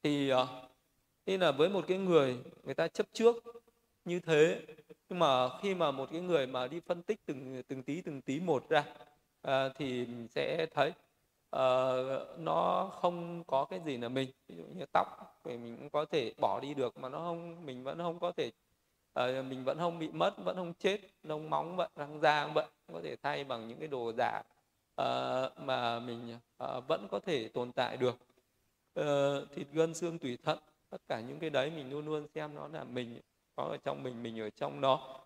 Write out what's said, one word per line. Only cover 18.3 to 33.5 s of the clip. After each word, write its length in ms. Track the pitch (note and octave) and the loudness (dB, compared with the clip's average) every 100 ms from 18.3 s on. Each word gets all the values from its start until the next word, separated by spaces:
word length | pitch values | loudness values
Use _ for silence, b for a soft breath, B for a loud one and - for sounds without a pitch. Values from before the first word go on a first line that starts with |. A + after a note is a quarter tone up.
| F3+ | -2
thể, 140 | B2+ - _ _ _ _ _ | -4 -6 _ _ _ _ _
ờ, 300 | - B2+ C3 | -2 0 0
mình 200 | C3 C3 | -4 -4
vẫn 140 | C3 D3+ | -2 0
không 200 | F3 E3+ | 0 -2
bị 80 | D#3+ | -6
mất, 260 | D#3 F3 G3+ | 0 0 0
vẫn 180 | F#3 F#3 | -4 -4
không 180 | F3 E3+ | -6 0
chết. 200 | G3 G#3 - _ | 0 0 -6 _
Nông 260 | D#3 D#3 D#3 | -8 -6 -2
móng 260 | D3+ D#3+ F3+ | -2 -2 -2
vậy, 140 | F3 - | -4 -4
răng 260 | C#3+ D3+ | -10 2
da 240 | D#3 D3+ D3 | 4 4 2
cũng 80 | |
vậy, 120 | D#3 - _ - | 0 -2 _ -14
có 80 | E3 | -10
thể 120 | E3 C3 | -8 -6
thay 280 | C#3 D3 | -4 -4
bằng 240 | C#3 A#2+ A2+ | -4 -6 -6
những 120 | A#2+ | -10
cái 80 | D#3 | -6
đồ 240 | C3+ A#2 A#2 | -4 -4 0
giả, 240 | A#2 G#2+ - _ _ _ _ - | 0 0 -8 _ _ _ _ -2
ờ, 560 | C3 B2+ B2+ B2+ C3 - | 0 0 0 0 -2 -6
mà 420 | C#3+ B2+ A#2+ A#2 | -4 0 0 -2
mình, 380 | B2 A#2 A#2+ A#2 _ _ | -6 -8 -10 -12 _ _
ờ, 240 | C3 C3 C3 | -6 -6 -2
vẫn 200 | D#3+ G3+ | -2 -2
có 80 | G3+ | -6
thể 280 | G3 D3 A2 | -2 -2 -2
tồn 240 | - B2 | -4 -4
tại 260 | B2 B2 B2 | -2 -2 2
được. 180 | B2+ A#2+ _ _ _ _ _ _ _ | 0 0 _ _ _ _ _ _ _
Ờ, 520 | - D3+ C#3+ C#3 C#3 - | -4 0 4 2 0 -4
thịt, 220 | - C#3 | -10 -6
gân, 220 | D3+ E3 | 2 2
xương, 260 | D#3+ F3 E3 | 2 -4 -4
tủy, 180 | C3+ B2 | -6 -4
thận, 160 | - D#3 _ _ _ | -2 -2 _ _ _
tất 120 | - _ | -16 _
cả 120 | B2 | -6
những 200 | A#2 C#3+ | -6 -6
cái 100 | D#3 | 0
đấy 220 | C#3+ C3+ E3 | 2 2 -2
mình 140 | C3 | -8
luôn 160 | C#3+ D3+ | -8 -4
luôn 220 | D3+ D3 D#3 | -4 -4 -8
xem 200 | D3+ D3 | -8 -8
nó 120 | D3 | -10
là 160 | D#3 | -10
mình, 360 | C3 B2 A#2 A#2+ - _ _ | -6 -6 -6 -10 -18 _ _